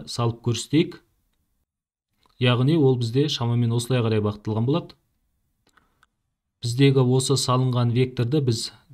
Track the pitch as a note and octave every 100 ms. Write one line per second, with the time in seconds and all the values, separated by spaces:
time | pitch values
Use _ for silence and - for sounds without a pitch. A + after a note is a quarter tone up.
0 | - - A#2 A2+ - A2+ - D3 F3 -
1 | _ _ _ _ _ _ _ _ _ _
2 | _ _ _ _ B2 B2 C3 E3 C3+ B2
3 | A#2 B2 D3+ - A#2 A#2 A#2+ A#2 A#2 B2+
4 | A2+ A2 G#2 G2+ - A2 A#2 E3 F3 -
5 | _ _ _ _ _ _ _ _ _ _
6 | _ _ _ _ _ _ A#2 A#2+ C#3 C3+
7 | B2 B2+ C3 C3 - B2+ C3 B2 A#2+ A#2
8 | B2+ B2 A#2+ D#3 B2+ A#2 - - _